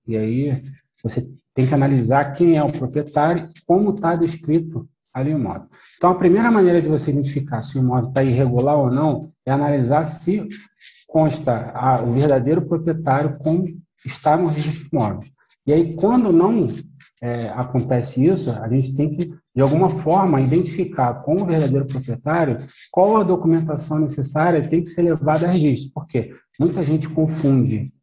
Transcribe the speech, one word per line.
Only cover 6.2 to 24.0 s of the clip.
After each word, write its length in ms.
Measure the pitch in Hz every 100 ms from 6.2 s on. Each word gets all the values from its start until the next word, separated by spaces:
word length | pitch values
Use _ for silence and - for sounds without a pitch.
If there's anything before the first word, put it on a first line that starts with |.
| 190 196 233
maneira 280 | 220 180 175
de 80 | 151
você 220 | 151 -
identificar 520 | 143 135 139 - 113
se 140 | - 135
o 40 |
imóvel 320 | 127 127 113
tá 100 | 135
irregular 540 | 135 120 131 120 135 147
ou 160 | 131
não 300 | 127 156 131 - _
é 60 | -
analisar 540 | 139 143 143 120 147
se 420 | - - 170 208 - - - _ - - _
consta 640 | 160 156 - - 117 -
a, 260 | 120 127 127
o 120 | 120
verdadeiro 500 | 120 147 135 123 170
proprietário 720 | 170 165 165 160 - 135 151 -
como 260 | 151 170 180 - _ _ 123
está 300 | - 151 160
no 100 | 175
registro 380 | 151 151 -
de 120 | - 117
imóveis. 360 | 104 95 - _ _ _ -
E 60 |
aí, 240 | 160 165 -
quando 360 | 202 247 220
não, 320 | 165 190 226 131 - - - - _
é, 280 | 120 120 117
acontece 760 | - 123 131 - 127 117 127
isso, 280 | 151 185 -
a 160 | 107 110
gente 280 | 131 131 139
tem 140 | 151
que, 240 | 156 170 - _
de 80 | 127
alguma 300 | 139 156 185
forma, 500 | - 156 185 190 139
identificar 720 | 131 165 - - 180 - 123 120
com 180 | - 175
o 20 |
verdadeiro 420 | 180 160 139 135 135
proprietário 800 | 131 - 113 147 170 151 113 - - -
qual 240 | - 202 220
a 80 |
documentação 720 | 185 180 165 165 160 151 -
necessária 680 | 156